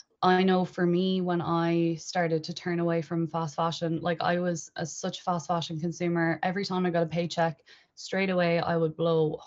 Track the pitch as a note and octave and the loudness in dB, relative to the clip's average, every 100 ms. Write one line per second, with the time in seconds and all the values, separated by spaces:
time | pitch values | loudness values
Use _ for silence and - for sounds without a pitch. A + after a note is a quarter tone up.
0 | - - F#3 F#3 F#3+ F#3 F3 - F3 F3 | -20 0 4 4 4 4 2 0 2 4
1 | F#3+ F#3 F3+ F3 D#3+ E3 E3+ E3+ E3 D#3+ | 2 0 0 0 0 0 2 2 2 -2
2 | - F3+ E3+ D#3+ D#3+ E3 F3+ E3+ E3+ E3+ | -4 -2 0 0 -2 -6 -4 0 2 0
3 | D3 E3+ D#3+ E3 D#3+ D#3 E3 D#3+ E3 D#3+ | 0 -2 -2 -2 -4 0 -2 0 -2 -2
4 | F3 E3 E3+ F3 F3+ E3+ - - E3 - | -2 0 0 0 0 -4 -6 -8 -8 -6
5 | F#3 - - F3 D3 E3+ E3 D#3+ F3 E3 | -8 -6 -4 -4 -2 -4 -4 -4 -4 -2
6 | F3 E3+ E3 D#3+ F#3 F#3 F#3 F#3 F3+ E3+ | -2 0 0 0 -2 -2 -2 0 2 2
7 | E3 E3 E3+ - E3 - - - _ - | 0 -2 -2 0 -2 -2 -16 -20 _ -18
8 | - F#3+ F#3+ F3+ E3+ E3+ - E3+ D#3+ D#3 | -6 -2 0 2 2 2 2 2 0 0
9 | E3 E3 D#3 - | 2 2 2 -2